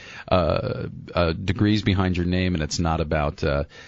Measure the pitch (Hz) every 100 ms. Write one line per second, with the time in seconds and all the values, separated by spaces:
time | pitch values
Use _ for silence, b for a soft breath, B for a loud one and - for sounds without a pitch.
0 | B B B 90 82 90 - - - -
1 | - - 85 87 95 92 104 107 101 95
2 | 92 87 87 90 92 87 76 - 85 82
3 | 78 78 73 - 80 71 71 B